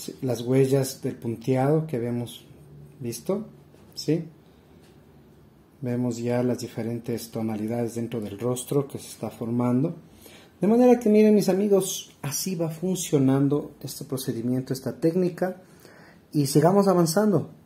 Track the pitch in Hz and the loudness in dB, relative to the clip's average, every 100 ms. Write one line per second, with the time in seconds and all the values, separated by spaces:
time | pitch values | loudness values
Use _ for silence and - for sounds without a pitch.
0 | - - 131 117 120 131 131 139 135 - | -14 -8 -6 -4 0 2 4 2 0 -6
1 | 135 - 117 113 - 131 139 156 156 123 | -10 -8 -8 -6 -2 0 2 2 0 -4
2 | 120 120 120 - - - - - - - | -4 -4 -6 -12 -20 -20 -20 -20 -20 -12
3 | 120 117 - 208 220 - - - - - | -10 -8 -4 -6 -6 -16 -20 -20 -20 -8
4 | - 165 160 - - - _ - - - | -2 -2 -2 -16 -20 -20 _ -20 -20 -20
5 | - - - - - _ _ _ 127 120 | -20 -20 -20 -20 -20 _ _ _ -6 -2
6 | 123 113 120 120 123 117 113 - 113 117 | -2 -2 -2 0 0 -2 -6 -8 -6 -6
7 | 120 113 - 117 110 110 110 120 117 113 | -6 -8 -8 -6 -4 -4 -4 -4 -4 -6
8 | 117 117 104 101 120 123 - 143 139 117 | -6 -6 -8 -6 -4 -4 -2 -2 -2 -8
9 | - - 107 - 117 120 123 123 160 165 | -14 -12 -12 -8 -4 -2 0 2 0 -4
10 | - - - - - _ 185 233 247 240 | -14 -20 -20 -20 -20 _ 2 6 6 6
11 | 226 214 214 214 170 185 208 196 190 - | 6 6 8 6 4 2 4 2 2 -4
12 | - - 139 - 190 175 165 160 185 180 | -12 -10 -8 -6 -4 -4 -4 -4 -4 -4
13 | - 151 131 135 139 143 - - 135 - | 0 2 4 4 2 0 -2 -12 -14 -14
14 | 143 131 - 113 120 127 131 131 - - | -8 -6 -4 -4 -2 -4 -4 -6 -6 -2
15 | 165 175 175 175 185 185 - - - - | 0 2 0 -2 -4 -6 -16 -20 -20 -20
16 | - - _ 151 139 151 160 202 196 175 | -20 -20 _ -2 2 4 4 4 4 4
17 | 165 202 214 170 - - | 2 2 2 2 0 -10